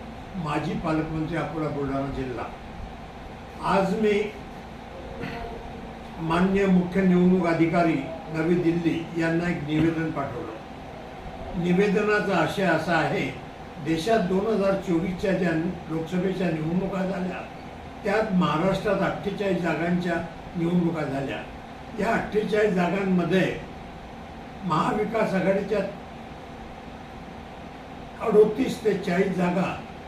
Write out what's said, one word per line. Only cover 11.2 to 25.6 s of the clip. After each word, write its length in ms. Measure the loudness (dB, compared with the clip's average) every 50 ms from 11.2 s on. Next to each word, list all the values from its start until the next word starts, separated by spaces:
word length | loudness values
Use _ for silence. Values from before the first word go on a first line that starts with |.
| -12 -12 -12 -10 -10 -6 -4 -2 2
निवेदनाचा 720 | 2 4 4 4 4 4 4 4 4 2 2 2 2 2
आशय 260 | 2 2 2 0 0 2
असा 300 | 2 2 2 2 2 2
आहे, 540 | 2 2 2 0 0 -2 -4 -6 -8 -12 -14 -14 -14 -14 -14 -12 -8 -4
देशात 340 | -2 -2 0 2 2 2 2
दोन 280 | 4 2 2 2 2
हजार 280 | 2 2 2 4 2 2
चोवीसच्या 580 | 2 0 0 0 0 0 0 -2 -2 0 0 2
ज्या 180 | 2 2 2 2 0 0 -2 -4 -6 -8 -6
लोकसभेच्या 600 | -6 -4 -4 -2 -2 0 0 0 0 0 0 0
निवडणुका 520 | 0 -2 -2 0 0 0 0 0 -2 -2 -2
झाल्या, 340 | -2 -2 -2 -4 -4 -6 -6 -8 -10 -12 -14 -14 -14 -14 -14 -14 -14 -14 -6 -2
त्यात 280 | 0 2 2 2 4 4
महाराष्ट्रात 680 | 4 4 4 4 4 4 2 2 2 2 2 2 2
अठ्ठेचाळीस 580 | 2 0 0 -2 -4 -4 -2 -2 0 0 0 0
जागांच्या 560 | 0 0 0 0 0 2 2 2 2 0 0 -2 -2 -6 -8 -12 -12 -8 -4
निवडणुका 460 | -2 0 2 4 4 4 2 2 0 -2
झाल्या. 400 | -2 -2 -2 -4 -4 -4 -6 -8 -10 -12 -14 -14 -14 -14 -14 -14 -10 -4 -2
या 140 | 0 2 2
अठ्ठेचाळीस 580 | 0 0 0 0 0 0 2 4 4 4 4 4
जागांमध्ये 880 | 4 2 2 2 2 2 2 4 4 4 4 4 4 4 2 0 -4 -8 -10 -12 -12 -14 -14 -14 -14 -14 -14 -14 -14 -14 -14 -14 -14 -14 -14 -12 -8 -4
महाविकास 720 | 0 2 2 2 2 2 2 0 0 2 2 2 2 2
आघाडीच्या 460 | 2 2 2 2 2